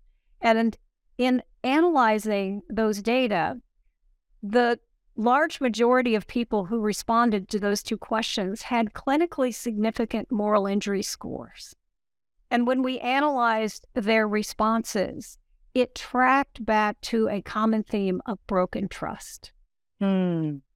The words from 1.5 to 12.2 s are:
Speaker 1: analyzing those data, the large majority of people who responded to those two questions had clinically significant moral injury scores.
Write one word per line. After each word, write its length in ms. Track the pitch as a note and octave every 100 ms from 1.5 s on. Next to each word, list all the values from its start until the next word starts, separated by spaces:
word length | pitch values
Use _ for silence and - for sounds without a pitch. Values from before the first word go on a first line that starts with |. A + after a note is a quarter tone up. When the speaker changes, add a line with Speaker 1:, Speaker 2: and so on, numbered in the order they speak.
| -
Speaker 1:
analyzing 960 | B3+ D4 F4 D4+ A3 G#3+ G#3+ G3+ G3 G3+ -
those 320 | G#3+ A3 G3+
data, 580 | G#3 B3+ B3 F#3 D#3+ C4 _ _ _ _ _ _ _ -
the 380 | G3+ A#3+ A#3+ A#3+ _ _ _ -
large 460 | A3+ C#4 D#4+ -
majority 540 | C4 G#3 A#3+ B3+ B3 G#3+
of 120 | -
people 380 | A#3+ A#3 G#3+ F3
who 140 | A#3
responded 680 | G#3+ - - A3+ A#3+ G#3 F#3+
to 100 | G#3
those 220 | G3+ G3+
two 160 | - G#3+
questions 680 | - A3 A3 - F#3+ G#3+
had 300 | - A#3+ G#3+
clinically 600 | - - D4 E4+ - B3+
significant 800 | G#3+ B3 G#3 A3 - A3+ A3 -
moral 360 | G#3 G#3 G#3 G3
injury 340 | G3+ G3+ G3
scores. 720 | - - - - - - - - _ _ _ _